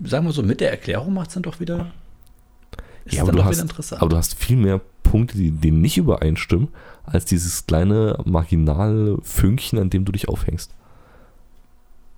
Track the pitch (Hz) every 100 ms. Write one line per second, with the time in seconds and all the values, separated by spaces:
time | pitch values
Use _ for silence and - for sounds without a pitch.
0 | - 131 165 147 104 - - - - 101
1 | 170 190 160 185 170 165 170 170 170 -
2 | - - - - _ _ - - - -
3 | - - 92 90 95 85 82 - - -
4 | 85 82 - - - 127 98 95 - -
5 | - 110 117 98 82 78 80 78 85 185
6 | 151 - 78 80 - - 147 - - -
7 | - - - 90 87 - - 80 95 110
8 | 107 - - 82 80 85 78 73 107 110
9 | 104 - - - 92 127 - 113 92 95
10 | 98 98 - - - 85 - - - -
11 | - - - - - - - - - -
12 | -